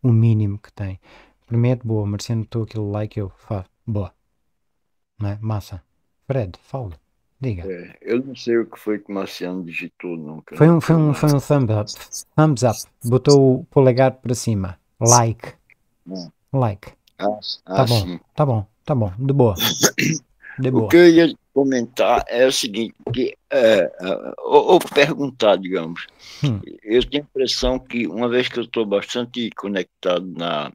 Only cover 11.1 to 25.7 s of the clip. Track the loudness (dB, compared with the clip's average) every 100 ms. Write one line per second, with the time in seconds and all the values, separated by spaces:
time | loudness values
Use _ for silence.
11.1 | 2 2 0 2 0 2 -2 -4 -12 -16
12.1 | -18 -6 2 2 4 0 -2 -10 _ -2
13.1 | 0 6 6 6 2 0 4 4 4 2
14.1 | 0 -6 -4 -2 -2 -4 -10 _ _ 4
15.1 | 4 4 -2 -12 -20 _ _ _ _ -16
16.1 | -14 -14 _ _ -2 -2 -4 -14 _ _
17.1 | _ -4 -4 -8 -12 _ 0 2 2 0
18.1 | -10 _ -4 0 0 -4 _ -4 -2 -2
19.1 | -4 -2 2 2 2 -4 -2 -4 -2 -4
20.1 | -4 _ _ -20 -6 -2 0 4 8 8
21.1 | 8 4 0 _ -2 0 0 -4 -2 2
22.1 | 2 0 2 2 2 -4 -6 -8 -8 -8
23.1 | -4 -4 -6 _ 2 4 4 2 -4 -6
24.1 | -6 -8 -10 2 4 6 4 4 2 2
25.1 | 0 -6 0 2 2 0